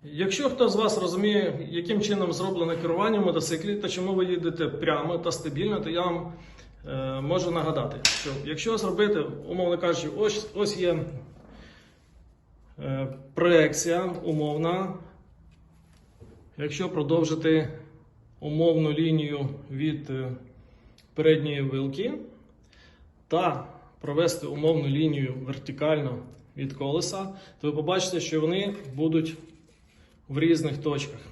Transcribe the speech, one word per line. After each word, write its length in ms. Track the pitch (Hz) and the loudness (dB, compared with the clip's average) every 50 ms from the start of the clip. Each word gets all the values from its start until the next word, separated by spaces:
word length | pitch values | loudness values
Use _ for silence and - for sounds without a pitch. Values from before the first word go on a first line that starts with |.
| - | -16
Якщо 460 | 147 143 147 190 196 - - 285 262 | -12 -4 -2 -2 0 0 0 0 0
хто 200 | - - 247 208 | 4 4 4 4
з 60 | 190 | 4
вас 260 | 202 220 202 - 147 | 4 2 2 2 2
розуміє, 680 | - - - 190 202 208 208 202 185 165 135 135 143 151 | 0 0 0 2 2 4 4 4 2 2 -2 -4 -8 -4
яким 300 | 165 170 170 170 220 202 | -4 -4 -2 0 0 0
чином 320 | 208 208 202 196 185 175 160 | 2 2 2 2 2 0 0
зроблене 420 | 147 180 196 190 175 165 165 165 | -2 -2 -2 0 0 0 0 0
керування 440 | 165 170 165 165 175 202 226 220 202 | -2 0 0 2 2 2 2 4 4
в 60 | 190 | 4
мотоциклі 500 | 180 160 160 - - 170 160 160 202 208 | 4 2 2 0 0 -2 -2 -2 -2 -2
та 140 | 208 202 175 | -2 -2 -4
чому 240 | - 185 185 190 190 | -2 -2 -2 0 2
ви 120 | 185 185 | 2 2
їдете 420 | 180 180 170 160 170 165 - 160 | 2 2 0 0 -2 -2 0 -2
прямо 500 | - - - 175 160 - - - 165 175 | -2 -2 -2 0 0 0 0 0 -2 -2
та 140 | 170 170 - | -2 -2 -2
стабільно, 480 | - - - 156 139 143 196 214 208 185 | -4 -4 -6 -6 -4 -2 0 0 0 -2
то 100 | - 165 | -2 -2
я 120 | 165 175 | -2 0
вам, 320 | 180 180 170 165 170 - - - - - - - - - - - - | 0 0 -2 -2 -6 -8 -12 -14 -18 -20 -20 -20 -20 -20 -20 -18 -12
е, 340 | 143 135 131 135 135 131 135 | -8 -6 -6 -4 -4 -4 -4
можу 300 | 135 147 175 185 175 180 | -2 0 0 2 2 0
нагадати, 460 | 170 165 151 160 147 139 120 - - - - | 0 0 0 0 0 -2 -2 -4 -6 0 0
що 260 | - - - - 147 135 143 - | 0 0 0 -6 -6 -8 -6 -6
якщо 320 | 143 156 - - 226 226 | -6 -6 -4 -2 -2 -2
зробити, 480 | 208 - 185 170 185 208 202 208 160 143 - - - - - | 0 -2 -2 2 2 2 2 2 0 -2 -4 -6 -10 -8 -6
умовно 280 | 175 185 180 175 175 | -2 -2 0 0 0
кажучи, 320 | - 180 175 165 - 151 151 151 | 0 0 0 0 0 -2 -6 -2
ось, 300 | 196 214 208 208 - - - - | 0 0 0 0 -2 -6 -8 -2
ось 220 | 190 208 202 - | -2 -2 -2 0
є, 280 | 185 180 175 165 156 135 - 147 131 - - - - - - - - - - - - - - _ _ _ _ _ - - - _ _ _ _ - - - - - - | 0 0 2 2 0 -2 -6 -10 -12 -14 -14 -20 -20 -20 -20 -20 -20 -20 -20 -20 -20 -20 -20 _ _ _ _ _ -20 -20 -20 _ _ _ _ -20 -20 -20 -20 -18 -10
е, 340 | 139 139 135 131 135 131 - - - - - | -6 -6 -4 -4 -4 -6 -8 -12 -16 -10 -4
проекція 800 | 165 165 175 175 160 151 - - - - 170 170 175 190 180 170 160 - | 0 4 6 8 8 8 6 2 0 0 2 2 2 0 -2 -4 -4 -4
умовна, 680 | 175 156 151 151 147 147 151 165 165 180 185 190 190 190 - - - - - - - - - - - - - - - - - - _ - - - - _ - - - - - - - _ | -2 0 0 0 0 0 0 0 0 0 0 -2 -4 -6 -10 -14 -18 -20 -20 -20 -20 -20 -20 -20 -20 -20 -20 -20 -20 -20 -20 -20 _ -20 -20 -20 -20 _ -20 -20 -20 -20 -20 -20 -20 _
якщо 320 | - 147 147 147 - 185 170 | -6 -6 -4 -2 -2 -4 -2
продовжити 800 | 180 160 147 139 165 165 160 156 156 143 160 160 160 160 147 - - - - - - - - - _ - - - - - 156 | 0 -2 2 4 4 4 4 2 0 2 4 4 6 6 4 0 -6 -12 -16 -20 -20 -20 -20 -20 _ -20 -20 -20 -18 -8 -6
умовну 500 | 151 151 156 165 165 160 160 156 151 160 | -2 2 4 4 6 6 6 4 2 2
лінію 560 | 156 165 160 160 156 147 147 147 143 135 131 - - - - | 2 4 4 4 2 2 0 -2 -2 -4 -4 -6 -8 -12 -10
від, 380 | 135 135 151 156 147 139 - - | -6 -2 -2 0 -2 -2 -6 -6
е, 220 | 131 131 127 127 123 - - - - - - - - - - - - - - _ _ | -6 -4 -4 -6 -8 -10 -12 -20 -20 -20 -20 -20 -20 -20 -20 -20 -20 -20 -20 _ _
передньої 480 | - 156 160 160 151 143 151 147 139 | 4 6 6 6 6 2 -2 -2 -2
вилки 520 | 139 135 131 135 139 139 135 175 208 254 294 240 - - - - - - _ _ - _ - - - - - _ - - _ _ _ | -2 -2 -2 -2 -2 -2 -2 -2 -2 -4 -4 -6 -10 -16 -18 -20 -20 -20 _ _ -20 _ -20 -20 -20 -20 -20 _ -20 -20 _ _ _
та 400 | _ - 170 185 170 147 127 - - - - - - - - | _ 2 2 2 2 0 -2 -8 -10 -16 -20 -20 -20 -20 -10
провести 460 | - 143 143 156 175 165 170 - 147 | -6 0 2 4 4 4 2 0 -6
умовну 400 | 147 143 147 151 160 165 151 143 | -6 -4 2 4 4 4 4 2
лінію 480 | 139 139 147 160 156 143 139 135 127 123 - - | 2 2 4 4 2 2 2 0 -2 -2 -6 -6
вертикально 760 | - 131 - - - 110 - 147 156 156 151 139 135 120 110 - - - - - - - | -8 -8 -8 -8 -10 -4 0 2 2 4 2 2 -2 -4 -6 -10 -14 -18 -20 -20 -18 -10
від 160 | 131 139 135 - | -8 -6 -6 -6
колеса, 540 | - 143 139 147 170 175 - - 190 196 190 - - - - - - | -4 -4 0 0 0 -2 -2 -4 -6 -6 -8 -10 -14 -18 -20 -16 -6
то 60 | - | -4
ви 60 | 151 147 | -2 -2
побачите, 460 | 151 151 165 185 185 180 - 180 165 | 0 0 2 2 2 0 0 -2 -2
що 220 | - - 160 156 | -2 0 0 2
вони 340 | 156 160 180 190 202 202 202 - - 135 127 | 2 2 2 0 0 -2 -4 -6 -10 -10 -4
будуть 380 | 139 156 160 160 165 156 160 - - - - - - - - - _ _ _ _ - - _ _ _ _ | 0 0 2 2 2 2 0 -6 -10 -16 -20 -20 -20 -20 -20 -20 _ _ _ _ -20 -20 _ _ _ _
в 120 | - 135 143 | -6 -2 2
різних 380 | 160 165 165 156 160 147 131 | 4 4 4 4 2 -2 -4
точках. 420 | - 151 151 143 143 - - - - - - | -2 -2 -2 -2 -2 -4 -6 -10 -14 -16 -20